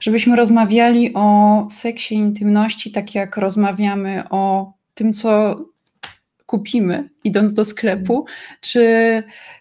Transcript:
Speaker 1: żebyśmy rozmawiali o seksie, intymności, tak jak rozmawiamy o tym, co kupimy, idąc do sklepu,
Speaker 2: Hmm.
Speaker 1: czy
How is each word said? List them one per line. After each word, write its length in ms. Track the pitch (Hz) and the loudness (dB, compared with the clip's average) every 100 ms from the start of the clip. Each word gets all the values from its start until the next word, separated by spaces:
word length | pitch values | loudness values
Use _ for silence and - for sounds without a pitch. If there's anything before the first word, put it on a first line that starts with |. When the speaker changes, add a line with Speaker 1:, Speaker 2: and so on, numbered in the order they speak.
Speaker 1:
żebyśmy 360 | 220 226 240 240 | -2 0 2 4
rozmawiali 800 | 226 226 208 226 240 240 233 | 4 4 4 4 4 4 0
o 520 | 202 208 208 208 214 208 | 2 4 6 4 4 0
seksie, 440 | - 233 233 - | -8 -8 -8 -6
intymności, 800 | 214 208 208 208 208 220 - 220 | -2 -2 0 0 2 0 -4 -8
tak 220 | 208 202 | -8 -6
jak 220 | 202 196 214 | -6 -6 -4
rozmawiamy 840 | 196 208 202 190 202 202 196 190 - | -2 0 -2 0 -2 -2 -6 -8 -6
o 420 | 196 196 190 196 _ _ | -4 -2 -2 -4 _ _
tym, 180 | - 220 | -4 -2
co 440 | 208 226 214 214 208 320 _ _ _ - _ _ _ - | -2 0 2 0 -2 -12 _ _ _ -20 _ _ _ -6
kupimy, 600 | 208 208 240 185 180 285 _ | -6 -2 -2 -2 -4 -8 _
idąc 300 | 214 202 208 | -2 0 0
do 100 | 208 | 0
sklepu, 600 | 214 - 220 190 190 247 | -4 -2 -4 -4 -2 -2
Speaker 2:
Hmm. 340 | 320 - - - | -4 -16 -20 -10
Speaker 1:
czy 600 | - 240 226 226 226 226 214 - - - | -2 2 4 4 2 0 -4 -18 -20 -10